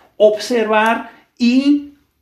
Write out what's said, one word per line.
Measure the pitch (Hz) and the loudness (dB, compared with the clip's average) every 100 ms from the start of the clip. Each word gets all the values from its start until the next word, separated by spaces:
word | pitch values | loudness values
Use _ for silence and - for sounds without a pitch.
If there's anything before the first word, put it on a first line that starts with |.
| _ - | _ 2
observar | 214 214 - 240 214 214 220 233 - - _ - | 2 2 -4 -4 0 0 0 -2 -8 -20 _ -2
y | 240 262 285 285 - - _ _ | 0 2 2 0 -4 -20 _ _